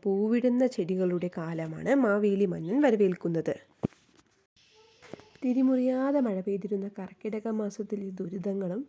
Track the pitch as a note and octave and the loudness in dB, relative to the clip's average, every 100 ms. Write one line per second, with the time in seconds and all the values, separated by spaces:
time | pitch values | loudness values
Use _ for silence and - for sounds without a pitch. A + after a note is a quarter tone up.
0 | G3+ G3 G#3+ A#3+ B3 B3 B3+ A#3 F3 F#3 | 0 0 2 2 2 4 2 0 -2 0
1 | F3+ F3 F3 F3+ E3 E3 D#3+ D#3+ E3 C#4 | 0 0 -2 -6 -6 -6 -8 -4 2 4
2 | A3+ G#3 G#3 G3 G3 E3+ D#3+ C4 C#4+ A3 | 4 4 2 2 2 0 -2 2 4 4
3 | F#3+ F3+ E3+ E3 D#3 - - _ - - | 4 2 -2 -2 -2 -4 -8 _ -10 -10
4 | _ _ _ _ _ _ _ A4 A4+ _ | _ _ _ _ _ _ _ _ _ _
5 | - - - - B3+ B3 C4 B3+ B3+ B3+ | -18 -18 -20 -6 -2 2 4 4 2 2
6 | C4+ C#4+ A#3+ F#3+ F#3 G3 G3 G3+ G3+ - | 2 2 2 0 -2 -4 -2 -4 -6 -10
7 | F#3 - A3 G#3+ A3+ A3 G#3 G#3 G3+ G3+ | -12 -10 -8 -6 -4 -2 -4 -6 -6 -6
8 | G3 F#3 F#3 F#3+ G3 G3 F3+ G3+ | -6 -6 -6 -4 -4 -2 -2 -4